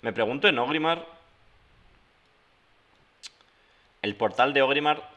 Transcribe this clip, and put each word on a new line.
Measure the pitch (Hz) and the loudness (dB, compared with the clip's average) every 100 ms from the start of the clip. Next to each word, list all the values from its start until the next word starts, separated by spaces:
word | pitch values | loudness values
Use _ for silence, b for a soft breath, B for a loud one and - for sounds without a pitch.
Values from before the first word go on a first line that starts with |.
Me | 117 | -6
pregunto | 101 107 135 208 | -2 -2 2 2
en | 139 | 2
Ogrimmar, | 120 156 160 170 - - _ _ _ _ _ _ _ _ _ _ _ _ _ _ _ _ _ _ _ _ - _ b b b b b _ | -2 0 0 -2 -6 -20 _ _ _ _ _ _ _ _ _ _ _ _ _ _ _ _ _ _ _ _ -20 _ b b b b b _
el | 104 | -6
portal | 104 110 - 131 | -2 -4 2 2
de | 139 | 4
Ogrimmar, | 131 143 151 151 - | 2 2 0 -2 -6